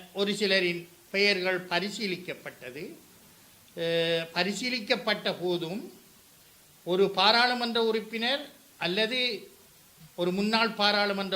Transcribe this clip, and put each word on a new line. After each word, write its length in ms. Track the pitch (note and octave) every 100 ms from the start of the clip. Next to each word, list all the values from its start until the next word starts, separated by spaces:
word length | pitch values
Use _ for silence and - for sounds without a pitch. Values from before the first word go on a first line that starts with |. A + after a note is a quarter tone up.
| -
ஒரு 180 | F#3+ G3+ G#3
சிலரின் 480 | G#3 F#3+ F3+ F3 E3+ - -
பெயர்கள் 480 | G3 G3+ F#3+ F#3 F3+
பரிசீலிக்கப்பட்டது. 1200 | F3+ F3 G3+ G#3 G#3 E3+ - C#3 C#3+ - B2+ C3 G#3+ E4 - - - - - - - -
அஹ், 460 | E3 E3 E3 E3 E3
பரிசீலிக்கப்பட்ட 920 | F3 F#3 G3 B3 B3 G3+ B3 A3 G#3 G#3+ D#3+
போதும், 420 | F3+ F3 E3 G3+ E4+ - - - - - - - - - E3+
ஒரு 160 | F#3 F#3+
பாராளுமன்ற 680 | F#3 G3 A#3 B3 B3 A#3+ A#3
உறுப்பினர் 600 | A3+ A3 - A3+ A#3+ C#4+ C#4+ - - -
அல்லது 420 | E3+ F#3 A3 B3+ B3 G3+ - - - - - - - -
ஒரு 160 | F3+
முன்னாள் 420 | F#3 G3+ A3+ A3+
பாராளுமன்ற 640 | A3 G#3 G#3 G3+ G3 G3